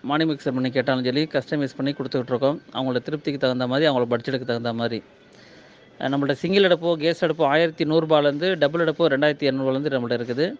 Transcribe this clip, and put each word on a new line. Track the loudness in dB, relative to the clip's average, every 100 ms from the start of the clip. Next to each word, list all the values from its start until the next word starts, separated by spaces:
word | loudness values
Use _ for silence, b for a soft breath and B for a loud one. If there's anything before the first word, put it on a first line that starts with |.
மாடி | -2 0 0
mixer | 0 -2 -2
பண்ணி | 0
கேட்டாலும் | 0 0 0 0
சொல்லி | 0 0
customize | -2 -2 -4 -4 -4
பண்ணி | -4
கொடுத்துக்கிட்டு | -4 -4 -4 -2
இருக்கோம். | 0 0 0 -8
அவங்களோட | -6 -2 -2
திருப்திக்கு | -4 -6 -4 0
தகுந்த | 0 0 0
மாதிரி, | 2 2
அவங்களோட | 2 0
பட்ஜெட்டுக்கு | 0 -2 -4 -2
தகுந்த | -4 -2
மாதிரி. | -4 -4 -4 -10 -20 -20 B B B B B B -8
அஹ், | -2
நம்மள்ட்ட | 0 0 -2
சிங்கிள் | 0 2 2
அடுப்பு, | 2 0 0
gas | 0 0
அடுப்பு | -2 2 2
ஆயிரத்தி | 4 2 0 0
நூறு | 2
ரூபாயிலேருந்து, | 4 4 4 2 -2 2
double | 0 2
அடுப்பு | 0 2 2
ரெண்டாயிரத்தி | 4 2 2 0
இரநூறுவாலேருந்து | 0 0 0 -2
நம்மள்ட்ட | -2 -2 -2
இருக்குது. | -2 -2 -2